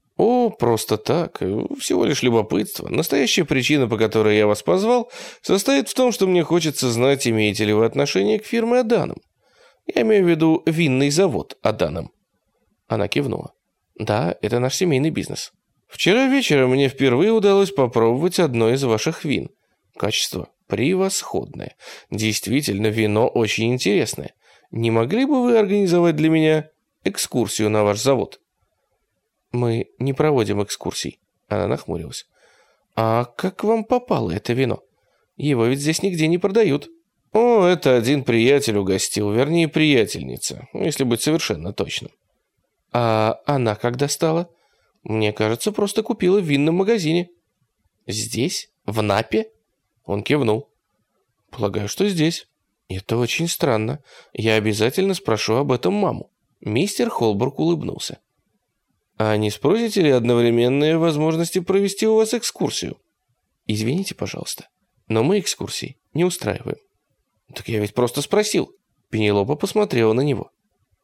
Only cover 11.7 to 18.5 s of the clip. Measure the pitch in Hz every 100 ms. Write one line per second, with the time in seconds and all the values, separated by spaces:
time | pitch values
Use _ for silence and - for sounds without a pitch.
11.7 | 110 - 82 - _ _ _ _ _ _
12.7 | _ - 110 101 139 139 - - _ _
13.7 | _ _ - 107 107 160 - 104 120 127
14.7 | - 180 131 151 98 - - - _ _
15.7 | _ _ - 165 220 269 269 233 143 127
16.7 | 135 135 135 139 123 208 226 202 196 196
17.7 | 165 123 120 113 127 180 185 160